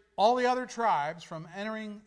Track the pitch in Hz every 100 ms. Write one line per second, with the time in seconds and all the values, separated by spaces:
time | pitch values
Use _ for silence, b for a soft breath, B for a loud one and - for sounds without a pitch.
0 | _ - 208 254 247 254 247 - 226 160
1 | 143 170 - 165 170 185 214 220 214 208